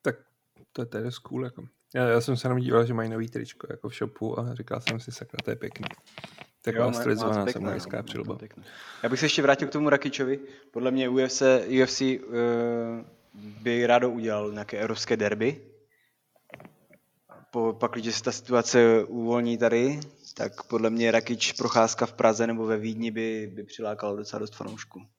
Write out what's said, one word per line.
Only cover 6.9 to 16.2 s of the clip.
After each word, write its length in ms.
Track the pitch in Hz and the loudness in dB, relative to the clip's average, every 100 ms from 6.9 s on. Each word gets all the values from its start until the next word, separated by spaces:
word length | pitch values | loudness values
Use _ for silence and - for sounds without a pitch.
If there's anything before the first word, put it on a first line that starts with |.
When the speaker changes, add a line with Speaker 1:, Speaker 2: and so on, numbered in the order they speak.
Speaker 2:
má, 60 | 120 | 0
má 40 | |
Speaker 1:
stylizovaná 440 | 120 110 113 107 | 0 0 0 0
Speaker 2:
pěkné, 80 | 101 | -2
Speaker 1:
samurájská 440 | 117 98 95 92 - | -2 -4 -6 -6 -8
Speaker 2:
no, 20 | |
má 40 | |
Speaker 1:
přilba. 340 | - 110 104 - | -8 -8 -8 -8
Speaker 2:
pěkné. 280 | 110 - - - - - | -12 -20 -20 -20 -20 -6
Já 60 | 117 | -2
bych 120 | 127 | 0
se 60 | 156 | 2
ještě 160 | - | 4
vrátil 260 | 139 139 139 | 4 4 2
k 40 | |
tomu 180 | 147 151 | 0 4
Rakičovi. 500 | 143 143 - 131 139 - - - | 4 2 -2 -2 -2 -6 -20 -12
Podle 200 | 117 127 | -4 0
mě 180 | 131 127 | 0 2
U 100 | 131 | 2
F 140 | 131 | 2
C, 340 | - 135 127 101 | 4 6 6 4
U 140 | 131 | 4
F 80 | 127 | 4
C, 140 | - | 2
eh, 160 | 135 127 107 120 120 117 117 117 117 117 - _ _ | 0 0 -4 0 0 2 0 -2 -4 -8 -12 _ _
by 520 | 104 104 104 113 120 120 | -20 -18 -6 0 2 6
rádo 240 | 120 123 | 6 6
udělal 420 | 117 113 104 104 | 0 -2 -2 -2
nějaké 260 | 104 104 104 | -6 -8 -4
evropské 380 | 110 110 - 110 | -4 -4 -2 2
derby. 460 | 104 107 117 147 - _ _ _ _ _ | 2 2 0 -2 -16 _ _ _ _ _